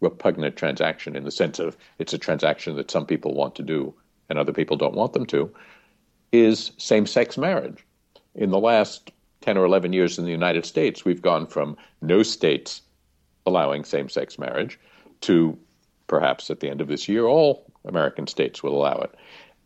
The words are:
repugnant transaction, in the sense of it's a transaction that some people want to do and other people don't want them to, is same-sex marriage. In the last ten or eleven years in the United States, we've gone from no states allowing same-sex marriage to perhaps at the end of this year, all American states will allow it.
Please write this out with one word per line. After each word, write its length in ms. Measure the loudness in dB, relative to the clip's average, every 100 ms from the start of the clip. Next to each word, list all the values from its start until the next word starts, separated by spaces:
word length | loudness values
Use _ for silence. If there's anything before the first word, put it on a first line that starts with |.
repugnant 540 | -2 0 -2 0 -4 -2
transaction, 600 | -4 0 -2 -2 -8 -10
in 80 |
the 80 | -6
sense 260 | -2 -2 -2
of 180 | -6 -8 _ -12
it's 160 | -8
a 40 | -6
transaction 580 | -4 0 0 -2 -4 -6
that 160 | -4
some 140 | -4 -2
people 260 | -4 -2
want 220 | -2 -4 -4
to 80 |
do 300 | -4 -4 -4 -10 _ _ -6
and 80 | -2
other 160 | -2
people 240 | -2 -2 0
don't 160 | -2
want 200 | 0 -2
them 120 | -4 -2
to, 260 | -2 -2 -8 -20 -20 _ _ _ _ _
is 400 | 6 6 4 -4 -12
same-sex 600 | 0 2 2 0 0 -2
marriage. 460 | -2 -2 -4 -12 _ _ _ _ _ -4
In 160 | 0
the 80 | 2
last 520 | 4 4 2 -4 -20 -20 _ _
ten 160 | -2 2
or 80 | 4
eleven 260 | 4 2
years 260 | 2 2 0
in 60 | -4
the 60 |
United 340 | -2 0 0 -2
States, 380 | 0 0 0
we've 200 | -2 0
gone 240 | 2 0 0
from 280 | -4 -4 -8 -18 _
no 200 | 2 4
states 600 | 4 2 0 0 -4 -16 -18 _ _ _ _ _ 0
allowing 360 | 2 2 -2
same-sex 540 | -4 -6 -4 -6 -8 -8
marriage 420 | -6 -4 -6 -10 _ _ _ _
to 360 | 2 4 4 0 _ _ _ _ -2
perhaps 440 | 0 2 0 -6
at 80 | -6
the 100 | -6
end 120 | -6
of 60 | -4
this 220 | -6 -2
year, 160 | 0 4
all 400 | 4 4 2 _ _ -4
American 420 | 0 0 -2 -6
states 340 | -2 -4 -4
will 160 | -4 0
allow 220 | 0 0
it. 160 | -6 -10 -20 -20 -20 _